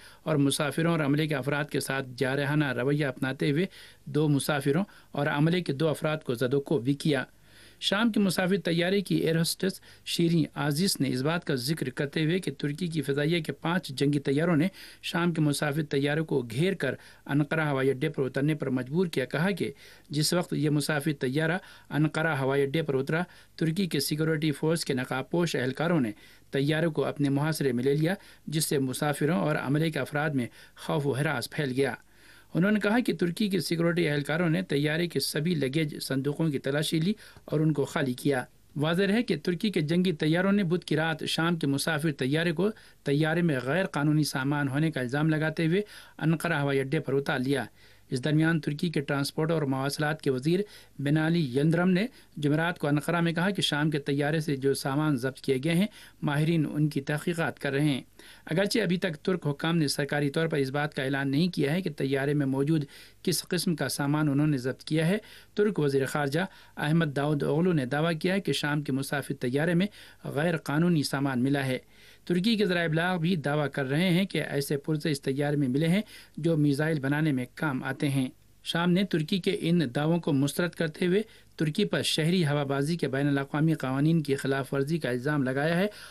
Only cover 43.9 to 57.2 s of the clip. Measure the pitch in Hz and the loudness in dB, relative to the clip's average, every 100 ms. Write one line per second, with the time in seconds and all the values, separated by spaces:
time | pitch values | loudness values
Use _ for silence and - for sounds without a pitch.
43.9 | 151 151 151 143 139 135 147 139 139 160 | 0 2 2 0 -2 -2 0 0 0 0
44.9 | 139 123 143 160 156 156 156 160 185 208 | 0 -2 0 2 2 0 0 0 0 -2
45.9 | - - - 160 165 170 151 143 139 135 | -12 -20 -2 0 0 0 0 0 0 0
46.9 | 156 139 139 139 135 127 135 107 - - | -2 0 -2 0 -2 0 -2 -4 -12 -20
47.9 | - - 131 151 151 160 165 156 147 175 | -20 -8 -4 0 2 4 2 -2 -2 -2
48.9 | 156 143 139 139 - 156 160 139 135 139 | -2 -2 -2 -2 -2 -2 0 0 -2 -2
49.9 | 139 151 156 143 127 147 185 208 - - | -2 -2 -2 -2 0 0 0 -2 -10 -18
50.9 | - 139 156 156 175 139 127 160 170 185 | -6 0 2 4 2 2 2 4 4 4
51.9 | 180 - - - - 143 151 170 175 147 | 2 0 -6 -18 -4 0 2 0 -2 0
52.9 | 151 - 175 170 165 185 196 - 147 156 | 0 0 0 0 0 0 0 -2 0 0
53.9 | 147 143 139 147 160 156 135 139 135 139 | 0 -2 -2 0 0 -2 0 0 0 -2
54.9 | 139 156 131 131 - - 131 151 165 214 | 0 0 0 -2 -4 -2 0 2 2 0
55.9 | - - - 147 143 156 170 131 147 151 | -4 -20 -6 -2 0 2 2 0 0 0
56.9 | 143 135 151 | 0 -4 -4